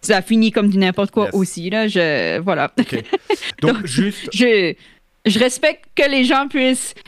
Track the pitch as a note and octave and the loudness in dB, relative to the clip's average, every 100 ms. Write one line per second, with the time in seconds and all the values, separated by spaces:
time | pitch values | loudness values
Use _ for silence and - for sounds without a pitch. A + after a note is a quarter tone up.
0 | - G#3 F#3+ A3+ A3 A3+ G#3 G3 F#3+ F3+ | 2 0 2 2 2 2 2 2 2 0
1 | G3 - G#3 G3 F#3 - E3+ G#3+ A3 G3+ | -2 -2 -2 0 -2 -4 -6 -2 -2 0
2 | E3 C#3+ E2 E2+ F3 D#3+ C#3 - A#3+ A#2+ | 0 0 -2 -2 -2 -2 -2 -2 -2 -4
3 | - - _ G4 - - D3+ A#3+ F#3 B2+ | -4 -6 _ -6 -6 -2 -2 -2 -4 -2
4 | G3+ G#3 A#3+ G3 B3 A3 F3 - - _ | -2 -4 -10 0 2 4 2 -4 -14 _
5 | _ _ - G#3+ B3+ B3 D#4 - - - | _ _ 0 2 2 2 -2 -2 -8 0
6 | C#4+ C#4 B3+ C4+ C#4 C#4+ B3+ C4 - - | 2 2 2 2 0 0 0 0 -4 -14